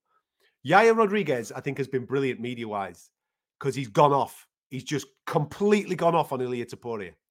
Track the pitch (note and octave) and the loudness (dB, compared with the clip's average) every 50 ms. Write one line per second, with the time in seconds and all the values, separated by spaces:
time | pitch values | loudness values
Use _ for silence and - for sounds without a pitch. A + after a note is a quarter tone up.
0 | _ _ _ _ _ _ _ _ _ _ _ _ - B2+ E3+ G3+ A#3 A3+ A3+ A3+ | _ _ _ _ _ _ _ _ _ _ _ _ -2 4 4 6 6 6 4 4
1 | A3+ G3 G3+ G#3+ F3+ C#3+ C3 A#2+ A2+ - C3+ C3 - C#3+ C3+ C#3 C3+ - - C3 | 2 2 0 -2 0 0 -2 -4 -4 -8 -12 -8 -8 -8 -6 -6 -6 -4 -4 -6
2 | A#2+ G2+ B2+ C#3 C#3 C3 A#2 G#2+ A2+ B2 B2 A#2 A#2 G#2+ G#2 G2+ F#2+ F#2 F2 - | -4 -2 -2 -2 -2 -2 -4 -4 -8 -8 -8 -8 -8 -6 -6 -6 -6 -8 -12 -18
3 | - _ _ _ _ _ _ _ _ _ _ _ - C#3 A2+ C3+ C3+ G#2+ G2+ D#3+ | -20 _ _ _ _ _ _ _ _ _ _ _ -6 -4 -4 -4 -8 -2 4 6
4 | D3 C#3 C#3+ C3+ A#2 - - - - _ _ _ _ _ C3+ C3 B2+ - D3+ C3 | 6 6 6 2 0 -2 -6 -16 -20 _ _ _ _ _ -14 -12 -8 -6 -6 -6
5 | - - _ _ _ - - D#3+ D3 D3+ - - G3+ G#3 G#3+ G#3 G3 D#3 F#3 D3 | -6 -8 _ _ _ -2 0 0 0 -2 -4 0 2 4 4 2 2 -2 -4 0
6 | F3 E3+ E3 E3 D3 - C#3 B2 B2+ B2 B2 A#2+ A#2 - - - - A#2+ A2+ G#2 | 2 2 2 2 0 0 -2 -4 -4 -4 -4 -6 -6 -10 -12 -12 -10 -10 -8 -8
7 | F#2+ F2 F2 _ _ _ | -10 -12 -14 _ _ _